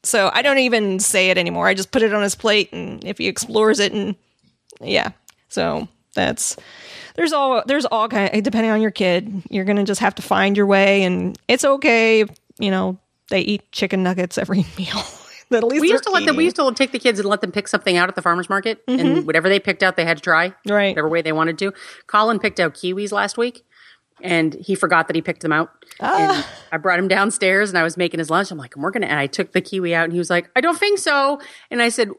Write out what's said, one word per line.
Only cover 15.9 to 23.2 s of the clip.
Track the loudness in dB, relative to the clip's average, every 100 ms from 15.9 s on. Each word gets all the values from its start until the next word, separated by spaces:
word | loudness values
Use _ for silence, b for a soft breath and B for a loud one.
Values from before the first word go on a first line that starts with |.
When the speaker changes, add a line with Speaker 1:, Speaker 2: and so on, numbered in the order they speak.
Speaker 2:
used | 2
to | 2
let | 0
them, | 2
we | 2
Speaker 1:
eating. | 0 2
Speaker 2:
used | -2 0
to |
take | -2
the | 0
kids | 0 0
and | -2
let | -2
them | -2
pick | -6 -4
something | -2 0
out | 2 0
at |
the | 0
farmer's | -2 -2 -2
market, | -4 -4 -8
Speaker 1:
Mm-hmm. | -4 0
Speaker 2:
and | 2 2
whatever | 2 0 2
they | 0
picked | 0 0
out, | 0
they | 0
had | -2 -2
to |
try, | 0 0 0 -6 -2
Speaker 1:
Right. | 0 2
Speaker 2:
whatever | 0 0
way | -2
they | -2
wanted | 0 -2 -2
to. | -6 -6 B B -2
Colin | 2 2 0
picked | -2 0
out | -2
kiwis | -2 -6 -4 -4
last | -4